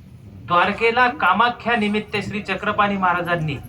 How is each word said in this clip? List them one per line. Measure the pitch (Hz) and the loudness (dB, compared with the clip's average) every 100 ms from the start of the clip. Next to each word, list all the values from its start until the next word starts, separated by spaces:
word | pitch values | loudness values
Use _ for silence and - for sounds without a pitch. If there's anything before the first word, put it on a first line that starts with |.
| - - - - - | -20 -20 -20 -14 -2
द्वारकेला | 180 190 202 226 233 247 | 2 2 2 2 4 2
कामाख्या | - - 214 240 240 226 233 | 2 2 4 2 0 -2 0
निमित्त | 208 214 214 208 196 | 0 -2 -4 -6 -6
श्री | 202 | -6
चक्रपाणी | 202 185 208 208 202 196 | -6 -4 -2 0 2 2
महाराजांनी | 185 175 165 175 156 123 | 0 0 0 -2 -2 -6